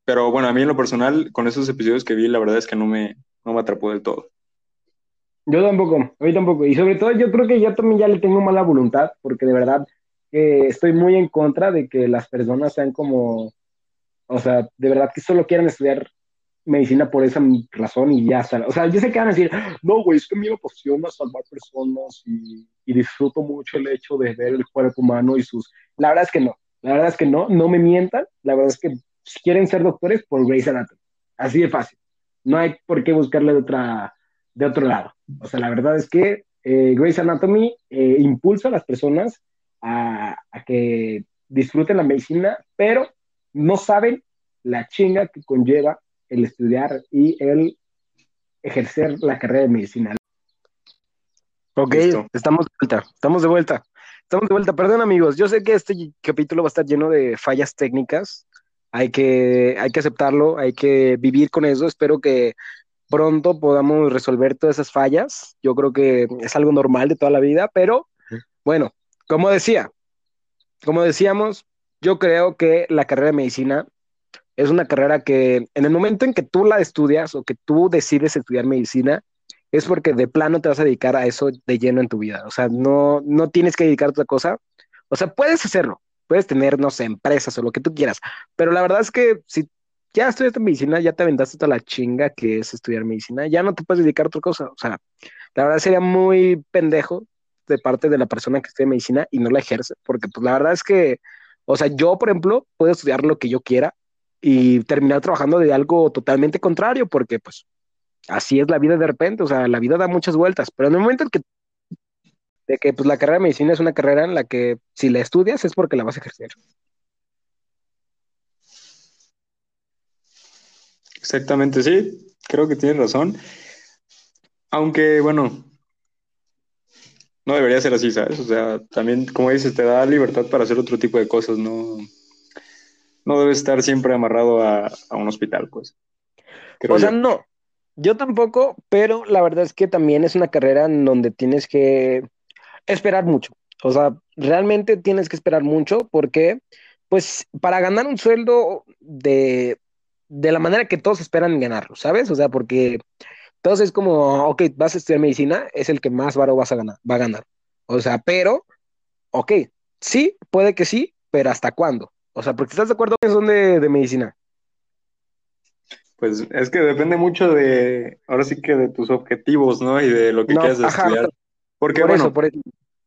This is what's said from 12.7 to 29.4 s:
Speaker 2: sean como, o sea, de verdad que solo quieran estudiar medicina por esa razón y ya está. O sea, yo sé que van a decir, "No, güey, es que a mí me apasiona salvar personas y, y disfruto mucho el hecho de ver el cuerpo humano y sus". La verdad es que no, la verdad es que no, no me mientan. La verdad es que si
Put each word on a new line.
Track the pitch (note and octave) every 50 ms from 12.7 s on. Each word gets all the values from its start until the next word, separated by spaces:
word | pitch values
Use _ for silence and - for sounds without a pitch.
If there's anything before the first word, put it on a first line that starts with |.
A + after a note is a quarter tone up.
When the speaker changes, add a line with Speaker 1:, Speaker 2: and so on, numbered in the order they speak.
| -
Speaker 2:
sean | D3+ C#3 C#3
como, | C3 - D3 C#3 C3 B2 A#2+ A#2 A2+ A2 A2 A2 - _ _ _ _ _ _ _ _ _ _ _ _ _ _
o | - C3 B2
sea, | B2 B2+ B2 B2 A2+ - _
de | - C3 C3+
verdad | C3+ C3+ C#3 C#3 -
que | D3
solo | - - F3+ F3 E3
quieran | - F3 E3+ E3+
estudiar | D#3 - - C#3 C#3 C3+ C#3 - - _ _ _ _ _ _ _ _ _ _ _
medicina | D#3 C#3+ C#3+ C3 B2+ C3 C#3 C#3+ -
por | - C3+ C3+
esa | B2+ C3 D3+ C#3+ C3 B2+ A#2 A#2 -
razón | - A2 A2 A2 - B2+ C3+ D3
y | C#3+ B2 A#2
ya | A#2 B2+ B2
está. | A#2+ - B2+ A#2 A2+
O | A#2+
sea, | B2+ E3+ E3+
yo | E3+ F3 G3+
sé | A#3 A#3+
que | A#3 A3+
van | A3+ A3
a |
decir, | F3+ E3+ F3 E3 - G#3 A3 F#3+ D#3+ -
"No, | - F3 G#3+ A3+ G3+
güey, | F4+ D#4 D4
es | - -
que | G3+
a | G#3
mí | G#3 G#3+
me | A3
apasiona | - - - - - _ C#3 C#3+ D3 E3+ E3
salvar | - - C#3+ B2 B2+ C3 - _
personas | C#3+ C3+ - _ - C3 C3 C3 C3 C3 C3+ C3 - - _
y, | A#2 A2+ A2+ A2+ A2+ A2+ A2 A2+ _ _ _ _
y | B2+ A#2+
disfruto | B2 A#2 - - - C#3+ C3 - D#3+
mucho | D3+ C#3+ C#3+ C#3+ C3+ - - C#3+
el | C3+ C#3
hecho | C3+ C3 - - C#3+
de | C3 B2+ A#2+ A2
ver | A#2+ A#2+ B2 C3
el | B2+ B2+ -
cuerpo | _ C3+ C3 B2+ B2+ C3
humano | B2+ B2 A#2+ A#2+ B2 C3 C3+
y | C3
sus". | B2 - - A2+ - - _ _ _ _ _
La | - D3+ D3+
verdad | D#3 E3+ F3+
es | -
que | - D#3
no, | C3 A#2+ - - _ _ _ _
la | - C3
verdad | C#3 D3 E3 E3+
es | E3
que | - D#3
no, | C#3+ C#3 D#3 G3 B3+
no | F#3+ E3 E3 F3
me | F3 E3+
mientan. | E3+ E3+ F3 F3+ F#3 F#3 - B3+ - - _ _ -
La | C#3 C3+
verdad | C3+ C#3 C#3
es | B2+ -
que | - D#3+ B2+ B2 - _ _ _ _
si | - - -